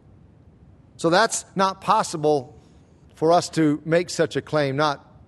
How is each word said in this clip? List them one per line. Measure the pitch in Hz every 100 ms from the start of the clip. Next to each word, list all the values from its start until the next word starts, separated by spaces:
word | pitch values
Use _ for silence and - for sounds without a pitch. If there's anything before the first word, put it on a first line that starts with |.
| - - - - - - - - - -
So | 170
that's | 180 226 - -
not | - 190 185
possible | - 214 190 165 151 147 127 - - - _ _ -
for | - 160
us | 175 -
to | - 156 151
make | 160 170 180
such | - 156 139
a |
claim, | - 151 143 135
not | 151 139 - -